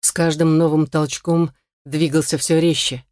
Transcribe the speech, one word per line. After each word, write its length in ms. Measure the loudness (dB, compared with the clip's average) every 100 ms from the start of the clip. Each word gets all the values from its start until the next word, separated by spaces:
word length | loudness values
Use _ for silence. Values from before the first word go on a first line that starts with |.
С 120 | -2
каждым 440 | 0 -2 2 2 4
новым 300 | 2 2 0
толчком 640 | 0 -2 -6 -2 0 0 -4 _ _
двигался 540 | -8 -2 0 0 -2 -4
все 200 | 0 2
резче 460 | 2 0 -2 -6 -14